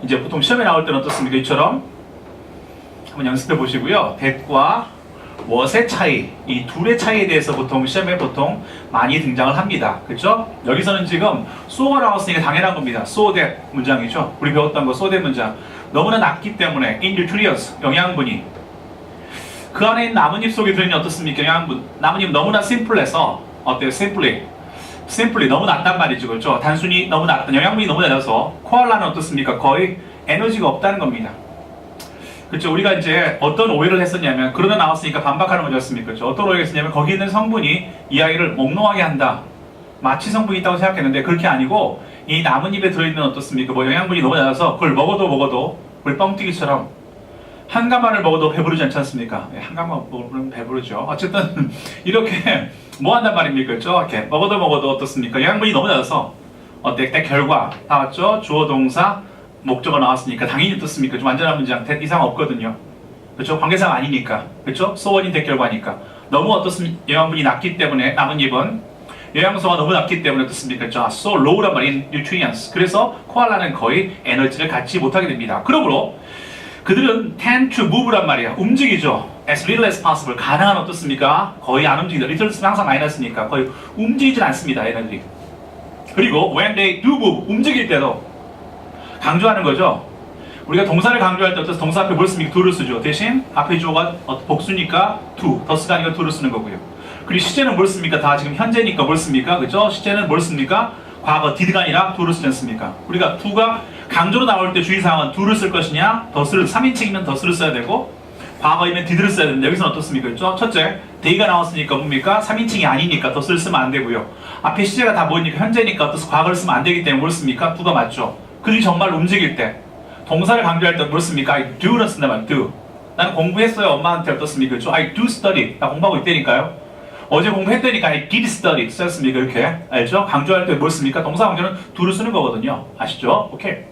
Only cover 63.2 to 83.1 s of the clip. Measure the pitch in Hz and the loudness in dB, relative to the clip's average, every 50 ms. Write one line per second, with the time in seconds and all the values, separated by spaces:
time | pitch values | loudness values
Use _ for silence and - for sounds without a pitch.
63.2 | - - - - 123 - 156 156 - 151 180 185 190 170 165 131 135 143 139 127 | -20 -20 -12 -10 -4 -4 -2 0 2 2 2 4 4 2 2 0 0 0 -2 -2
64.2 | 117 - 113 107 110 - - - - 135 - - 185 208 196 - - 202 196 196 | -2 -2 -4 -6 -6 -10 -16 -10 -8 -8 -2 -2 -2 -2 -2 -4 0 2 4 4
65.2 | 185 185 160 156 147 135 139 127 123 113 110 110 - 110 101 - - - - - | 4 2 0 -2 0 0 0 0 2 0 0 -4 -6 -6 -8 -10 -12 -18 -18 -20
66.2 | - - - 143 156 - - - - 185 175 - 180 165 170 - - - 147 160 | -10 0 0 2 4 4 2 2 2 -2 -2 -2 -4 -4 -6 -6 -4 0 2 2
67.2 | 160 160 160 156 147 131 123 - - 180 160 - 165 143 139 131 127 135 - 127 | 2 2 2 2 2 2 2 2 -2 -4 -2 0 -2 0 2 2 0 0 2 0
68.2 | 127 135 151 151 135 131 127 127 - 214 226 - - - - - - - - - | 0 0 2 0 0 0 2 0 0 0 -4 -6 -10 -12 -18 -20 -20 -20 -20 -18
69.2 | - - - 151 185 190 202 196 170 185 175 175 156 151 185 175 151 - 180 160 | -18 -6 0 2 2 2 2 0 0 2 2 2 2 2 2 2 2 0 -2 -2
70.2 | - 147 135 135 131 120 - - - 131 127 - 123 113 - 120 117 - - - | 0 0 0 0 -2 -2 -4 -10 -8 -8 -6 -6 -6 -4 -2 -2 -2 -2 -2 -2
71.2 | - 202 208 175 135 147 175 208 202 196 - 120 127 139 139 135 139 - - 147 | -2 0 2 4 6 6 6 6 4 2 2 2 0 0 0 -2 -4 -4 -6 -6
72.2 | - - 185 180 156 123 113 - - - - 185 185 180 185 208 233 226 - - | -4 -4 -2 -2 -2 -2 -4 -6 -10 -8 0 2 2 4 4 2 2 2 0 -8
73.2 | - - - 240 247 233 214 190 180 170 151 - - - - 185 196 185 - - | -16 -4 2 2 2 4 2 0 0 -2 -4 -2 0 2 2 2 0 0 -6 -10
74.2 | - 127 123 131 135 127 - - 160 156 160 156 - - - 185 135 131 - 190 | -4 -2 0 2 2 0 0 -2 -4 -2 -2 -4 -4 -2 -2 0 0 2 2 2
75.2 | 180 156 131 117 113 113 - - - - - 311 - - 131 - - - - - | 0 0 -2 -4 -4 -4 -4 -4 0 2 2 4 4 4 2 2 0 -2 -6 -12
76.2 | - - - - - - - - - - - - - - 190 240 269 254 220 226 | -18 -18 -18 -16 -16 -16 -16 -16 -16 -16 -18 -14 0 2 2 4 6 4 4 2
77.2 | 220 - - - - 240 247 254 262 262 - - 208 - - 247 247 233 214 190 | 0 -4 -8 -4 0 2 4 4 4 2 2 0 2 2 2 2 2 4 2 2
78.2 | 165 156 143 - 117 117 113 - 190 220 262 269 277 247 196 165 - 143 127 - | 4 2 0 0 0 -4 -2 0 2 2 4 4 4 4 2 2 2 0 0 0
79.2 | - - - - - - 147 151 - - 214 226 233 202 160 - - 202 - 147 | -4 -8 -14 -14 -4 -2 -2 -2 0 -2 0 2 2 2 0 0 0 0 0 0
80.2 | - 135 - - - - - - 196 202 196 180 165 - 175 - - 143 135 131 | -2 -6 -6 -6 -2 0 2 4 4 4 4 2 0 -6 -8 -8 -4 -4 -2 2
81.2 | 143 - 190 202 202 - - - - - 123 143 156 - - 165 185 180 165 139 | 2 2 4 2 0 -2 -6 -12 -4 -2 0 2 2 2 2 0 0 -2 -2 -2
82.2 | 127 139 160 - 214 214 208 - 196 190 185 196 202 139 135 135 151 151 | -2 -2 0 0 0 -2 -2 0 0 2 2 2 2 2 2 0 0 -2